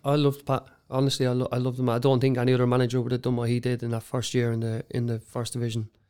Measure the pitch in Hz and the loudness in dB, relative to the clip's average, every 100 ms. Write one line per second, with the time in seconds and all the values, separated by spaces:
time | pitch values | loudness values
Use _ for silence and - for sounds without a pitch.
0 | 143 147 143 139 - 135 - _ - 131 | -2 2 2 0 -2 -4 -4 _ -6 0
1 | 139 131 127 123 127 123 123 123 127 117 | 0 2 0 0 -2 -2 -2 -2 0 2
2 | 135 131 131 123 123 127 123 123 123 123 | 4 4 4 2 2 4 4 2 2 0
3 | 117 123 123 120 120 120 123 123 120 117 | -2 -2 0 0 0 0 0 -4 -4 -6
4 | - 127 113 127 120 113 113 113 - 123 | -4 -4 -2 0 0 0 -2 -4 -4 -4
5 | 120 113 - 123 117 123 117 113 107 _ | -2 -4 -6 -8 -6 -4 -4 -4 -6 _
6 | _ | _